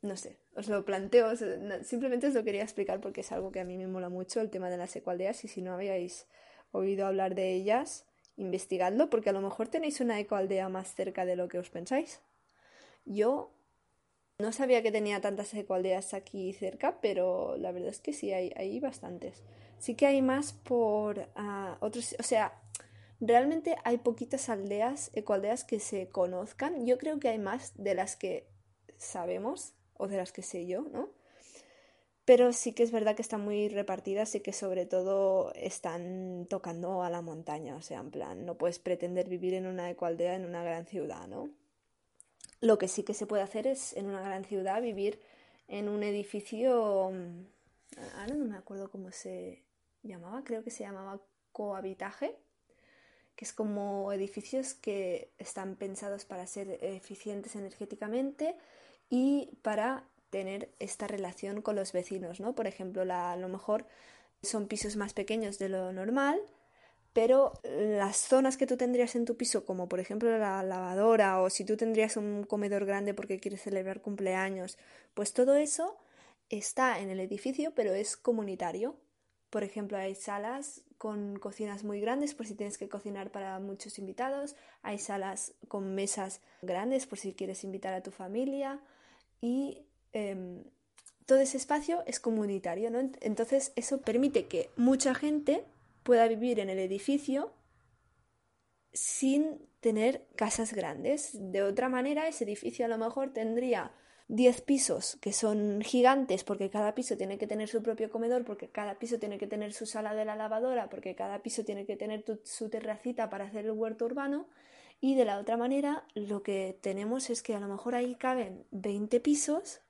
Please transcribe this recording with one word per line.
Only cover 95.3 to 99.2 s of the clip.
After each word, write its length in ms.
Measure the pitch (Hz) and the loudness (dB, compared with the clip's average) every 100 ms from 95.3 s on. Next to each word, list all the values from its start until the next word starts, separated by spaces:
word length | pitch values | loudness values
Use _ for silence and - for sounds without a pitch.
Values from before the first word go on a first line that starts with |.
| 302 294 302 - _ _ _ | 2 4 2 0 _ _ _
pueda 240 | - 240 226 | 6 8 8
vivir 320 | 220 247 220 | 6 2 2
en 100 | 196 | 0
el 100 | 190 | 0
edificio 720 | 190 196 - 285 285 277 392 - _ _ _ _ _ _ _ _ _ _ _ _ _ | 0 -2 2 2 2 0 -2 -8 _ _ _ _ _ _ _ _ _ _ _ _ _
sin 680 | - - - | -6 -4 0